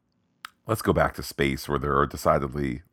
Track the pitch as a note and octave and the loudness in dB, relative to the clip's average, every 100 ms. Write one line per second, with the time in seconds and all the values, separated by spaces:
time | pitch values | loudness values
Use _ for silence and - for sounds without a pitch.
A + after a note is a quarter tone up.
0 | _ _ _ _ - _ - A2+ - F2 | _ _ _ _ -20 _ -6 -2 2 2
1 | D2 - - - C#2 C2+ - C#2+ C#2+ C#2 | 2 0 -10 0 0 0 -2 -2 0 2
2 | C#2+ D2+ F2 D#2 C#2 C2+ C#2 B1+ - | 2 0 2 2 0 -2 -4 -4 -10